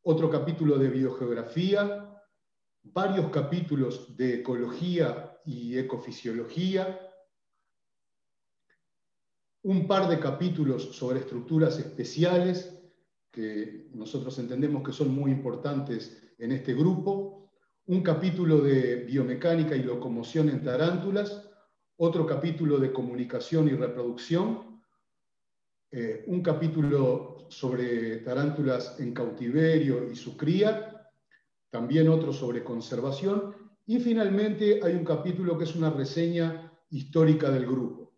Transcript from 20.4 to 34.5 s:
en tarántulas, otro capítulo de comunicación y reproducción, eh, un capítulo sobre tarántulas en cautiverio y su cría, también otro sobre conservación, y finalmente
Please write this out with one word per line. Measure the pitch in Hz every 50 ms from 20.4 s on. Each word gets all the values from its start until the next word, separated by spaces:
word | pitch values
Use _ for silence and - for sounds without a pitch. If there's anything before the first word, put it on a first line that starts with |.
| 151 147
en | 135 120 151
tarántulas, | 135 123 131 160 170 180 175 185 196 196 202 202 202 - - - - - _ _ _ _ _ _ _ _
otro | - 165 170 165 170 156
capítulo | - 143 131 - 165 156 - 165 147 143
de | 135 131 - -
comunicación | 131 120 120 120 127 123 - 131 120 - - 165 160 151
y | 147
reproducción, | 131 123 123 120 120 127 120 120 117 - - - 165 175 202 226 226 - - - - - _ _ _ _ _ _ _ _ _ _ _ _ _ _ _ _ _ _ _ _ _ _
eh, | - 123 117 110 107 104 -
un | - 180 180
capítulo | 175 170 147 - 165 160 156 160 147 143 143 139 135 123 123 - - - - - - -
sobre | - - - 127 123 120 123 120 120 113 113 113 113
tarántulas | 113 - 123 127 139 147 151 151 151 135 131 127 120 - - - -
en | 131 120 123
cautiverio | - 120 117 - - 123 117 131 156 160 165 160 156 147 135 123 120 120 -
y | -
su | - - - -
cría, | - 151 151 175 190 208 214 220 214 - - - - - _ _ _ _ _ _ _ _ _ _ _ _ _
también | - 120 120 123 147 160 160
otro | 160 160 160 151 139
sobre | 135 135 135 120 120 117 -
conservación, | 127 117 113 110 - 127 117 123 139 139 139 190 196 202 208 196 - - - - - _ _ _
y | - 226 254
finalmente | 240 240 226 226 208 196 190 202 214 214